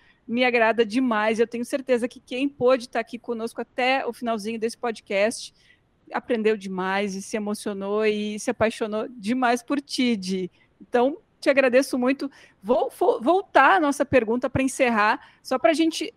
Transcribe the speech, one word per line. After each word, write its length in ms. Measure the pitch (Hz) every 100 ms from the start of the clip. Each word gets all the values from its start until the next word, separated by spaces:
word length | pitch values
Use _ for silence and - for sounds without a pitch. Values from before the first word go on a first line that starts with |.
| _ _ -
me 160 | 233 254
agrada 400 | 240 220 226 220
demais. 540 | 240 262 214 220 220
Eu 60 | 226
tenho 200 | 233 247
certeza 420 | 277 262 240 247
que 120 | 262
quem 280 | - 254 277
pôde 420 | - 247 262 240
tá 120 | 240
aqui 180 | 226 233
conosco 420 | - 226 233 -
até 440 | 233 - 247 269 -
o 80 |
finalzinho 440 | - 240 226 208 226
desse 200 | 226 -
podcast 760 | 240 214 - 196 214 - - _ _ _ _ _ -
aprendeu 420 | - - 233 214 220
demais 600 | 196 185 190 196 208 190
e 60 |
se 140 | - 220
emocionou 680 | 208 208 208 196 196 208 220
e 340 | 214 208 208
se 100 | -
apaixonou 600 | - 220 - 220 214 269
demais 520 | 247 196 254 240 247
por 200 | - 285
ti, 340 | - - 247 220
Di. 340 | 185 190 175 _ _ _
Então, 380 | - 247 262 330 _ _
te 100 | 302
agradeço 480 | 269 262 247 277 262
muito. 320 | 247 277 277 - - _
Vou 280 | 190 294 508
fo-, 300 | - 311 -
voltar 540 | 240 370 - 302 277 370
a 40 |
nossa 260 | 285 - 277
pergunta 440 | 262 214 247 254
pra 140 | 269
encerrar, 560 | 262 - 247 220 214 269 - _
só 160 | - 254
pra 140 | 330
gente 400 | 320 330 - 320